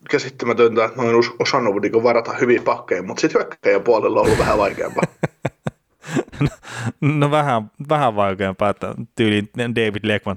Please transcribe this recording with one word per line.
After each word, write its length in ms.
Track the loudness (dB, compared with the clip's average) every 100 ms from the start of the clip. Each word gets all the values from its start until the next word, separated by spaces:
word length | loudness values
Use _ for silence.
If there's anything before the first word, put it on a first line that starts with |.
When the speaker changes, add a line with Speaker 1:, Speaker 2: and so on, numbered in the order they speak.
| -4
Speaker 1:
käsittämätöntä, 760 | -4 -4 -6 -2 4 4 4
että 180 | -2 0
noin 140 | 2 2
us-, 200 | 2 -2
osannut 440 | -2 0 0 0
niinku 200 | 0 2
varata 300 | 4 2 0
hyviä 300 | -2 2 2
pakkeja, 400 | 2 -4 -2 -4
mut 160 | -4 -4
sit 160 | 0
hyökkäjän 480 | 0 -2 -4 0 0
puolella 380 | 2 2 2 2
on 60 | 2
ollut 120 | 2
vähän 200 | 2 2
vaikeampaa. 460 | 0 -2 -6 -4 -4
Speaker 2:
<laughs> 1300 | -4 -8 _ -10 _ -12 -12 _ _ -6 -6 -4 -4
No, 80 | -4 -4 -16 -8 -8 -2
no 300 | -2 2 2
vähän, 400 | 2 2 0 -2 -12 -2
vähän 280 | 0 2 2
vaikeampaa, 520 | 0 0 -2 0 -2
että 260 | -2 -6 -10 -10 0
tyyliin 320 | 2 2 -2 -6
David 440 | -4 0 0 -2
Legman 340 | -2 -2 -2